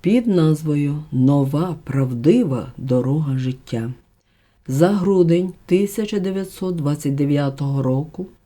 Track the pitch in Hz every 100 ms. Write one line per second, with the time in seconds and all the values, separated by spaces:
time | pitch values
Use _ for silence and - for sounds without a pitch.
0 | - 233 240 185 156 151 156 147 143 147
1 | 156 131 127 143 135 147 180 156 - 135
2 | 131 123 123 233 208 127 123 - 127 127
3 | 123 147 147 131 127 127 - 117 113 127
4 | _ _ _ _ _ _ - 131 175 202
5 | 185 190 170 170 180 - - 185 202 -
6 | 208 208 185 190 190 - 185 175 143 151
7 | 147 139 143 143 143 135 139 139 131 131
8 | 156 - 190 -